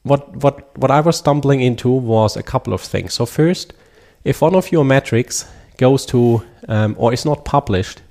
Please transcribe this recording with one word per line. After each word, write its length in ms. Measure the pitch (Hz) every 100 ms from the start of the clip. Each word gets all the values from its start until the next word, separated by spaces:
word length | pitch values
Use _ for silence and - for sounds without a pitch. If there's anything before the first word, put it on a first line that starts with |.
what, 340 | 131 139 - -
what, 380 | 143 - - -
what 140 | 131
I 80 | 139
was 180 | 160 -
stumbling 440 | - 143 139 135
into 280 | 127 117 123
was 460 | 131 117 110 107 -
a 80 |
couple 300 | - 131 -
of 80 | 98
things. 320 | - 95 87
So 120 | - -
first, 480 | - 156 180 - - _ _ _ _
if 180 | - -
one 140 | 156 185
of 160 | -
your 120 | 170
metrics 640 | 135 135 - 117 123 - - - - -
goes 280 | 131 139 -
to, 360 | 123 120 117 - _ -
um, 280 | 107 107 -
or 160 | 120
is 120 | 123 156
not 200 | 147 -
published 560 | 143 - 92 - - -